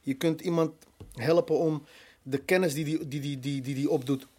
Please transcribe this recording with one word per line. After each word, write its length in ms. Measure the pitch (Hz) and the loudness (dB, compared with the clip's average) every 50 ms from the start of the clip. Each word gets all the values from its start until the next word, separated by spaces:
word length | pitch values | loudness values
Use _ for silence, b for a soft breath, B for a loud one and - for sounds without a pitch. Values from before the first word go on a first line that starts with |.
Je 140 | _ - 135 | _ -6 -6
kunt 260 | 135 - 165 160 156 | 0 0 0 0 0
iemand 320 | - 180 170 170 165 156 156 - - _ _ _ - - - | -2 -2 2 2 2 0 -2 -10 -20 _ _ _ -20 -18 -10
helpen 440 | - 117 147 165 175 170 - 156 131 | -4 2 4 4 4 4 4 2 2
om 260 | 170 160 156 147 151 B B B B B B B B | 4 2 0 0 -6 B B B B B B B B
de 160 | 135 131 139 | -4 -4 -4
kennis 360 | 139 - 185 185 185 170 139 | 2 2 4 4 4 2 0
die 100 | 147 160 | -2 -2
die, 240 | 147 156 160 - 143 | -2 -2 -4 -4 -4
die, 120 | 131 151 | -6 -6
die, 200 | 135 143 143 131 | -6 -6 -6 -6
die, 200 | 127 143 143 139 | -4 -4 -4 -4
die, 140 | 127 127 143 | -4 -4 -4
die 160 | 131 143 147 | -2 0 0
opdoet 360 | 170 147 123 127 139 135 - - _ | 0 0 0 0 -2 -2 -4 -12 _